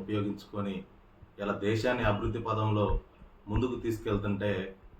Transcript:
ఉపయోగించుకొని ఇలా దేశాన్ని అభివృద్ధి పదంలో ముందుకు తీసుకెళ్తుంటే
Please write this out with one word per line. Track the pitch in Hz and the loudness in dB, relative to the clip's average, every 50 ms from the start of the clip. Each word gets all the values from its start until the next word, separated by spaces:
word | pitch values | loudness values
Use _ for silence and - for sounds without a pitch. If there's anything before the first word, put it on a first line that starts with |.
| 98 | -4
ఉపయోగించుకొని | 101 107 104 98 101 101 - - - - 104 101 98 95 90 - - - - - - - - - - - - 101 | -2 -2 0 0 -2 -4 -6 -10 -10 -6 -4 -4 -4 -4 -6 -8 -12 -18 -20 -20 -20 -20 -20 -20 -18 -12 -6 -4
ఇలా | 104 101 - 98 | -4 -2 0 0
దేశాన్ని | 104 110 107 117 127 123 120 - 107 | 0 2 2 2 2 2 2 2 2
అభివృద్ధి | 101 101 - 110 107 - 107 | 2 2 0 -2 -2 -2 -2
పదంలో | 113 107 110 107 107 107 104 101 95 95 - - - - - - - - - - 104 | -2 0 2 2 2 4 4 4 4 4 2 0 -2 -18 -20 -20 -20 -20 -16 -8 -2
ముందుకు | 107 113 123 127 117 110 117 | 0 0 2 0 0 -2 -2
తీసుకెళ్తుంటే | 113 110 - - 113 101 98 101 101 101 98 104 104 98 92 95 95 - - - - - - | -2 -4 -2 0 0 0 2 2 0 -2 0 0 0 0 0 -2 -6 -8 -14 -18 -20 -20 -18